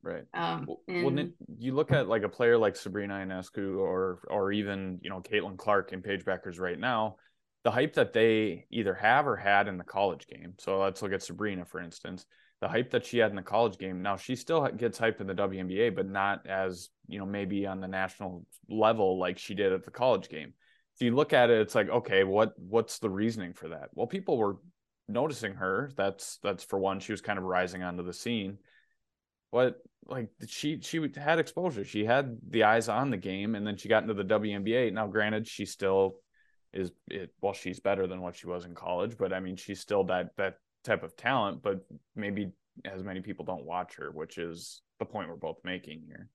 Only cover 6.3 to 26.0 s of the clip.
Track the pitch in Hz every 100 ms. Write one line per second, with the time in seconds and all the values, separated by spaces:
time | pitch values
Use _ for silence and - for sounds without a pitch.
6.3 | 90 98 85 90 85 117 117 110 - _
7.3 | _ _ _ 120 110 151 - 127 113 113
8.3 | 110 107 90 - 113 98 92 107 131 147
9.3 | 101 98 101 101 92 87 98 101 80 -
10.3 | - 85 92 - 95 98 95 104 95 -
11.3 | 87 107 92 87 87 85 - - 92 -
12.3 | _ _ _ - 165 127 - - 120 107
13.3 | 98 90 104 117 90 95 90 98 98 -
14.3 | 127 - 165 135 107 120 - 113 107 98
15.3 | 95 101 95 92 95 117 95 95 98 98
16.3 | 101 - 95 95 90 - _ - 101 98
17.3 | 101 98 98 98 95 95 95 95 - 98
18.3 | 87 - - - 110 110 113 98 92 90
19.3 | 95 - 98 98 92 - - 127 104 87
20.3 | 78 73 - _ _ _ _ 123 120 147
21.3 | 143 120 113 107 - 101 120 - 95 98
22.3 | 98 110 - 90 113 113 - 113 95 110
23.3 | 110 90 - 80 82 69 - 117 196 190
24.3 | 139 104 95 - _ _ _ - 107 151
25.3 | 131 110 95 95 95 139 139